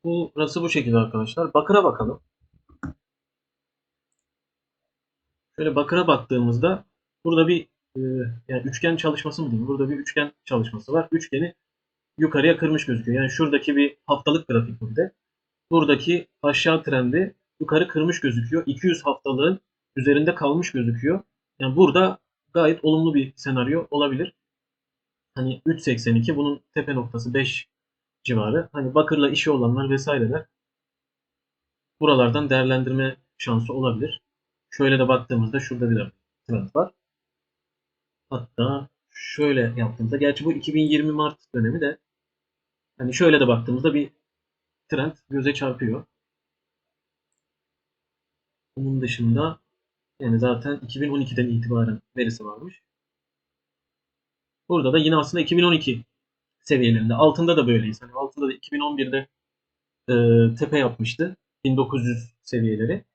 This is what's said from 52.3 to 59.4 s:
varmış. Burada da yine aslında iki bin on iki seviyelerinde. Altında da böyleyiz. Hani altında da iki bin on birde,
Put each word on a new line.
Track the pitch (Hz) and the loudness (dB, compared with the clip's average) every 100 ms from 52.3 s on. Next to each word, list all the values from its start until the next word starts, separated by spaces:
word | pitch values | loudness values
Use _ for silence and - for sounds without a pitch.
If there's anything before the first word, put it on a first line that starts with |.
| 113 104 | -4 -12
varmış. | 107 170 - _ _ _ _ _ _ _ _ _ _ _ _ _ _ _ _ _ _ - | -14 -18 -20 _ _ _ _ _ _ _ _ _ _ _ _ _ _ _ _ _ _ -2
Burada | 175 131 | 0 4
da | 156 | 2
yine | 156 160 | 4 2
aslında | 139 175 | 0 -2
iki | 156 175 | 2 2
bin | |
on | 175 | 4
iki | 160 143 113 - _ _ _ _ _ | 2 0 -6 -10 _ _ _ _ _
seviyelerinde. | - 139 117 113 110 | -2 2 4 4 2
Altında | 117 156 156 170 160 | 4 4 4 2 2
da | 120 | 4
böyleyiz. | 113 107 110 | 2 0 -8
Hani | 120 | -12
altında | 127 135 - 131 | -8 -8 -4 -6
da | |
iki | 131 - | -6 -8
bin | 147 | -6
on | 147 143 | -4 -4
birde, | 131 135 135 _ | -4 -4 -6 _